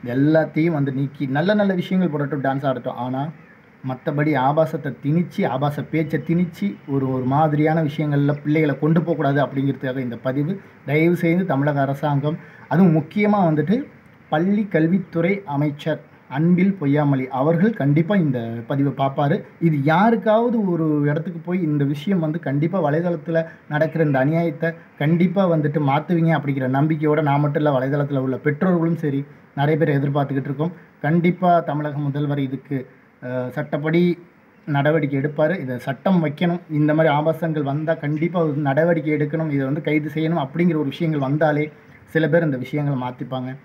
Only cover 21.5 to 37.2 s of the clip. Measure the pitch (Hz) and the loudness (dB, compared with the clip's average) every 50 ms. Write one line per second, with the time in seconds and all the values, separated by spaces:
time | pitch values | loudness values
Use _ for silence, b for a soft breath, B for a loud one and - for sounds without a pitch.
21.5 | 180 190 175 151 147 147 143 139 151 143 - 202 196 175 160 151 151 170 - 147 | -2 -2 0 0 0 0 0 0 -2 -2 -2 -2 0 0 0 -2 -4 -4 -4 -2
22.5 | 135 147 151 165 185 190 160 143 147 165 175 180 170 156 143 170 165 165 160 165 | -2 0 0 0 0 0 0 0 0 0 0 -2 -4 -4 -4 -2 -2 -2 -2 -4
23.5 | B B B - 147 151 156 156 151 160 165 151 139 131 131 143 160 165 170 170 | B B B -6 -2 0 0 0 2 0 2 2 2 2 2 2 2 2 0 -2
24.5 | 151 - 165 165 160 B B B B - 143 151 170 165 185 180 170 196 190 175 | -2 -2 -4 -4 -4 B B B B -2 2 2 4 4 2 2 2 2 2 2
25.5 | 165 156 147 147 147 160 151 156 143 156 156 - 180 165 165 165 160 143 139 139 | 2 2 0 0 0 0 0 2 0 0 0 0 0 2 4 2 2 2 0 -2
26.5 | 139 135 131 127 131 139 151 156 160 151 156 151 151 156 156 143 139 143 147 147 | -2 -2 -2 0 2 2 2 2 0 0 2 2 2 2 2 2 2 2 2 0
27.5 | 143 156 151 151 139 127 131 135 143 143 143 143 143 135 131 131 131 - - 151 | 0 0 0 2 2 0 0 0 -2 -2 -2 -2 -2 -2 -2 -2 -4 -2 -2 -4
28.5 | 147 147 190 185 175 170 160 165 170 160 - 147 135 139 143 B B B B _ | -2 0 0 0 2 2 2 0 -2 -2 -2 -4 -2 -4 -6 B B B B _
29.5 | _ 139 139 147 160 147 160 151 143 139 139 143 139 147 143 139 135 139 131 143 | _ 0 0 2 2 2 2 2 2 0 0 0 0 -2 -2 -2 -2 -4 -4 -4
30.5 | 139 151 156 180 B B B B B _ - 147 165 175 165 180 175 - 185 175 | -6 -4 -4 -6 B B B B B _ -2 0 2 4 4 2 2 2 2 4
31.5 | 175 170 - 151 143 151 151 151 143 143 147 143 135 147 147 143 143 143 139 127 | 4 4 2 0 -4 -4 -4 -4 -4 -4 -4 -4 -2 -2 -2 -2 -2 -2 -2 -4
32.5 | 135 123 - - 143 131 123 B B B B B B _ - 127 127 127 123 127 | -6 -10 -8 -6 -6 -6 -6 B B B B B B _ -12 -8 -6 -6 -6 -6
33.5 | 120 156 143 - - 147 147 156 160 175 180 175 165 - - - _ _ _ _ | -6 -8 -6 -4 -6 -4 -2 0 2 4 4 2 2 -2 -8 -20 _ _ _ _
34.5 | _ _ _ - 143 139 139 - 160 165 156 135 143 135 131 151 147 - 156 156 | _ _ _ -2 0 2 2 2 2 2 0 0 -2 -2 -2 -2 0 0 0 0
35.5 | 185 196 139 127 123 120 - 139 131 - - 196 190 175 160 147 143 - 180 170 | 0 -2 -4 -6 -8 -6 -6 -8 -8 -2 0 2 2 2 2 0 -2 -2 -2 -2
36.5 | 175 175 - - 156 147 151 151 151 160 160 156 143 147 | -2 -4 -6 -4 0 0 2 2 4 4 4 4 2 2